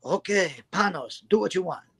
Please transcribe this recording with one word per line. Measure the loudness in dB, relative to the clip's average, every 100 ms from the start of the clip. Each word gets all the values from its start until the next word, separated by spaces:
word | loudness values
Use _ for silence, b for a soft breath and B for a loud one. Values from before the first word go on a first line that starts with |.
| -2
Okay, | -4 0 0 0 -2 -6
Panos, | 0 2 0 -10 -14 _
do | 2
what | 2 -2
you |
want | -4 -6 -12